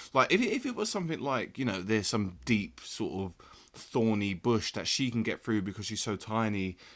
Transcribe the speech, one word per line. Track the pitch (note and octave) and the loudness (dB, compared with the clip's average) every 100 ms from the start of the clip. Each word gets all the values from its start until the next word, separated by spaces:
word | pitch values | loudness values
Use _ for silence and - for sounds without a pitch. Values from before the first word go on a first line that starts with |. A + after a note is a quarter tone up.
| - | 0
like, | C3+ B2+ | 2 4
if | F#3 | 4
it, | A#3+ | 4
if | C#4+ | 0
it | C4 A3+ | -2 -4
was | G#3+ | -2
something | G3+ E3+ D#3 | -2 -2 -2
like, | C#3 C3 F#2 - | -2 -2 -2 -2
you | C3 | -2
know, | F#2+ | 0
there's | F#2 A2 G2 | 2 2 2
some | A2+ G2 F2 - | 0 -2 -4 2
deep | A2 G2 - | 2 2 -8
sort | - - G2+ F#2 | -12 -4 -4 -4
of | F#2+ F2 - - - | -6 -8 -20 -20 -20
thorny | - - B2+ A2+ G#2 G2+ | -18 -4 2 4 4 0
bush | F#2 A#2+ A2+ - | 0 2 2 0
that | G#2+ E2 | -4 -2
she | - C3 | 0 0
can | A#2 | 0
get | A2+ F#2 | -2 -2
through | - G#2+ | 0 0
because | F#2+ G2 | 0 -4
she's | G2+ G#2+ | -6 -4
so | - G2 | -2 -4
tiny, | - A2 A2+ G2+ F#2+ F2+ - | -2 0 0 0 -2 -4 -14